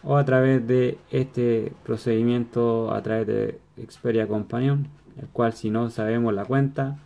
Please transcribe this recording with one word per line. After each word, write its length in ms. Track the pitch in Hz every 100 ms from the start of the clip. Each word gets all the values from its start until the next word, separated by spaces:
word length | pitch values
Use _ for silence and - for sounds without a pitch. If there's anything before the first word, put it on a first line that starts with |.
o 140 | 147 143
a 80 |
través 420 | 143 131 131 131 117
de 320 | 127 123 - -
este 600 | 131 131 - 120 113 107 -
procedimiento 1080 | - 113 123 113 117 123 117 120 117 113 113
a 100 | 107
través 240 | 104 110 107
de 320 | 107 107 - _ - 113
Xperia 420 | - 123 113 104
Companion, 600 | 107 104 120 135 143 143 - - -
el 100 | -
cual 260 | - 117
si 160 | 113 110
no 200 | 110 117
sabemos 440 | 113 107 117 117
la 120 | 101 101
cuenta 520 | 135 139 143 139 143